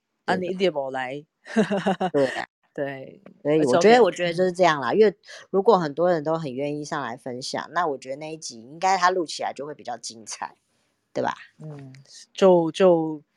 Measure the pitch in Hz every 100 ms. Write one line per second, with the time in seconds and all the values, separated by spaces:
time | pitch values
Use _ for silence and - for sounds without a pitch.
0 | _ _ - 185 180 185 185 147 135 131
1 | 127 143 151 _ - 226 202 196 196 185
2 | 185 143 135 - - _ _ - 139 135
3 | 135 - - - 147 156 143 170 190 247
4 | 196 180 175 170 185 175 175 147 120 170
5 | 214 - - - - 190 196 190 156 139
6 | 175 170 147 165 156 123 147 147 147 156
7 | 123 123 135 123 127 127 90 156 170 131
8 | 131 135 156 160 - 117 117 160 185 190
9 | 180 185 156 - 107 - 147 131 107 117
10 | - 113 104 - 76 69 _ _ _ _
11 | _ - 127 127 - _ 156 143 135 135
12 | _ - - - 190 180 165 - 190 170
13 | 160 151 -